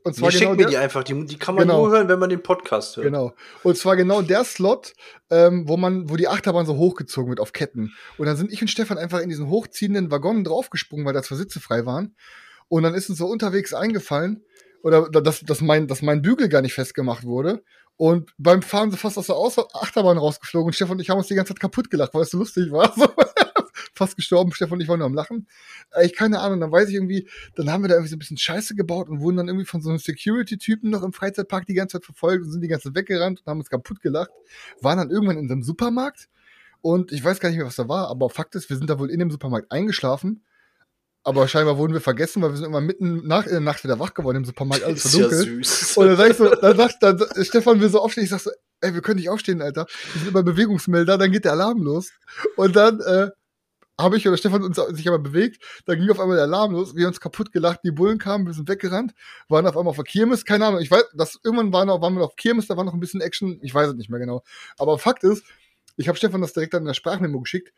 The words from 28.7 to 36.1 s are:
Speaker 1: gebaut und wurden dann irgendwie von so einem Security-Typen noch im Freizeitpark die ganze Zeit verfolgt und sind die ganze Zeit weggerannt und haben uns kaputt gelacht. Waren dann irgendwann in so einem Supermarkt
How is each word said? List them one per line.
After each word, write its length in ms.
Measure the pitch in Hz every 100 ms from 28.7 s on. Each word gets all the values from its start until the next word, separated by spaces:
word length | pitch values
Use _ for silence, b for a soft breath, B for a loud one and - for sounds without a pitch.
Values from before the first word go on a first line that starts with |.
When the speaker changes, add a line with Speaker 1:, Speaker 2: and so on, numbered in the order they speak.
Speaker 1:
gebaut 340 | 208 170 175 165
und 140 | 151
wurden 160 | 160 180
dann 100 | 175
irgendwie 200 | 190 190
von 140 | 170
so 80 | 156
einem 100 | 160
Security-Typen 880 | - 147 208 233 208 202 - 220 220
noch 140 | 208
im 100 | 185
Freizeitpark 540 | - 196 196 196 190 180
die 80 | 185
ganze 220 | 190 180
Zeit 80 | -
verfolgt 380 | - 170 190
und 80 | 165
sind 100 | 165
die 60 | 170
ganze 220 | 156 139
Zeit 60 | 151
weggerannt 460 | 196 185 180 185
und 60 | -
haben 120 | 156
uns 100 | 143
kaputt 320 | 127 - 202
gelacht. 300 | 156 147 185 _ _ B B B
Waren 160 | 135 175
dann 140 | 147
irgendwann 260 | 196 202 160
in 100 | 135
so 60 |
einem 100 | 131
Supermarkt 640 | 120 165 240 233 277